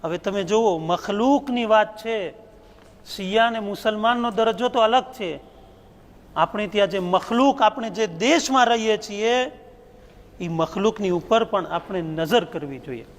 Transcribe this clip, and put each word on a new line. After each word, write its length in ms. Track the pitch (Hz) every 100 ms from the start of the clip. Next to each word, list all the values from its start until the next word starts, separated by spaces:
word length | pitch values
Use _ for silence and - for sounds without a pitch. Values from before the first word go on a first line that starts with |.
હવે 140 | 165 170
તમે 260 | 196 202
જુઓ, 340 | 180 214 226 165
મખલૂકની 880 | 160 175 - 202 247 285 277 247
વાત 320 | 220 214 214 -
છે, 360 | 226 220 170 - - - - - - - -
શિયા 320 | - 190 214 233
અને 120 | 226
મુસલમાનનો 720 | 202 202 220 214 226 240 233
દરજ્જો 380 | 190 226 220 247
તો 100 | 254
અલગ 240 | 220 254
છે. 360 | 247 - 185 143 - - - - - - - - -
આપણે 320 | - 165 208 208
ત્યાં 200 | 208 196
જે 120 | 196
મખલૂક, 640 | 180 185 - 233 277 269
આપણે 280 | 226 - 226
જે 180 | 190 214
દેશમાં 580 | 165 233 330 339 262
રહીએ 320 | 240 233 220 214
છીએ, 540 | 214 202 220 247 262 - - - - - - - - -
ઈ 60 | 175
મખલૂકની 600 | 165 160 196 208 220 196
ઉપર 340 | 175 - 226
પણ 220 | 226 196
આપણે 360 | 156 170 - 190
નજર 440 | 160 156 160 233
કરવી 340 | 165 160 143 131
જોઈએ. 260 | 143 120 120